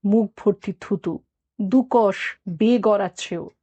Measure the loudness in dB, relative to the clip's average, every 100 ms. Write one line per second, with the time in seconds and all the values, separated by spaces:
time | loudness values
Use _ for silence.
0 | 2 2 2 -2 -2 -2 -6 -12 -6 -4
1 | -4 -8 _ _ _ -8 2 2 4 2
2 | 2 0 -8 -10 -12 0 2 2 2 0
3 | -2 -8 -10 -10 -10 _